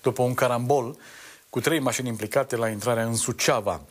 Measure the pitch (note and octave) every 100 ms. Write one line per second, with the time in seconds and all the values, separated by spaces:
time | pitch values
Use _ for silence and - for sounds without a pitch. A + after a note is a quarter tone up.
0 | C#3+ A#2+ B2+ B2+ B2+ A#2+ B2 C#3+ A#2+ D3+
1 | - - - - _ B2+ D3 D#3+ C3 A#2
2 | B2+ A2+ G#2+ C#3 C3 A#2 A2+ G#2 B2 A#2
3 | A2+ A2+ - - - B2+ G2+ E2 -